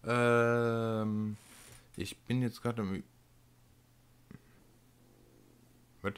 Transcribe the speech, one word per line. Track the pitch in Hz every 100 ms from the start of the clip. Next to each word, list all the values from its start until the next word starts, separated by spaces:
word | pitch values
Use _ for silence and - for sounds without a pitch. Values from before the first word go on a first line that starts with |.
Ähm, | - 120 120 117 117 117 117 113 113 110 110 107 107 107 - - - - - -
ich | 98 -
bin | - 123
jetzt | 123 -
gerade | 120 117
am | 98
Ü-, | 95 - - _ - - - - - _ _ _ - - - - - - - - _ - - - - - - - - - -
was? | 98